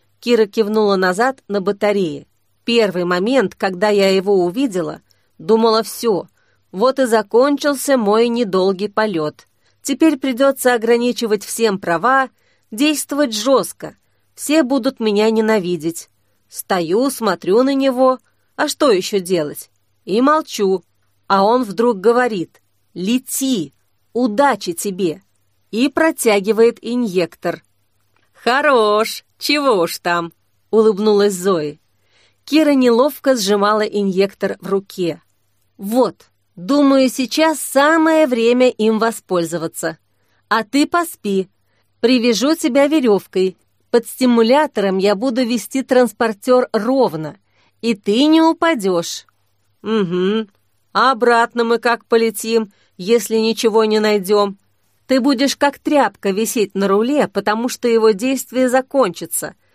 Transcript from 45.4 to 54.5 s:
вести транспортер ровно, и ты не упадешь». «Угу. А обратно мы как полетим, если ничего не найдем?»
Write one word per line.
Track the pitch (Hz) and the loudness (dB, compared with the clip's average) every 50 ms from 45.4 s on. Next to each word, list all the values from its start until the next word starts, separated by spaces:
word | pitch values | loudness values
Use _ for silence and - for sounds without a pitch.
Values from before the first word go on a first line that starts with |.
| 254 | -2
вести | 220 247 233 - - - 262 247 | -2 -2 -4 -4 -4 -6 -6 -2
транспортер | - 262 254 247 233 - - 233 226 214 - - 254 254 254 247 - | 0 2 2 2 2 0 -2 -4 -4 -4 -4 -2 0 2 2 2 0
ровно, | - 220 208 233 262 269 240 180 156 156 156 147 - _ _ _ _ _ _ _ _ _ | -2 -4 -2 0 0 0 0 0 -2 -4 -8 -10 -12 _ _ _ _ _ _ _ _ _
и | - 233 226 | -4 -4 -4
ты | - - - 208 240 285 | -2 -2 -2 0 2 4
не | 302 311 320 | 4 4 4
упадешь». | 320 320 320 - 339 330 330 240 190 190 180 170 165 - - - - _ _ _ _ _ _ _ _ _ _ _ - | 4 2 2 0 0 -2 0 0 -2 -2 -2 -2 -4 -6 -10 -14 -16 _ _ _ _ _ _ _ _ _ _ _ -8
«Угу. | 208 220 220 196 165 180 180 185 196 214 220 220 - _ _ _ _ _ _ _ _ - | -4 -2 -2 -2 -2 -2 -2 -2 0 -2 -2 -4 -8 _ _ _ _ _ _ _ _ -2
А | 196 233 262 | 0 0 0
обратно | 269 214 240 240 240 233 233 233 - 240 233 | 0 2 2 2 2 2 2 0 -2 -2 -2
мы | 226 233 | 0 0
как | 226 - 240 233 233 _ | 0 0 -2 -2 -4 _
полетим, | - 233 226 226 226 - - - 220 226 226 220 196 _ _ _ _ _ | 0 0 2 2 0 -2 -4 -4 -2 -2 -2 -2 -4 _ _ _ _ _
если | - 180 185 233 233 - - 220 | -8 -2 2 2 2 2 0 -2
ничего | 220 220 226 220 - - 220 202 226 220 | 0 0 0 0 0 0 0 2 2 2
не | 214 214 214 | 2 0 0
найдем?» | 214 214 208 208 185 185 208 202 202 202 | 2 2 0 0 0 0 2 2 2 0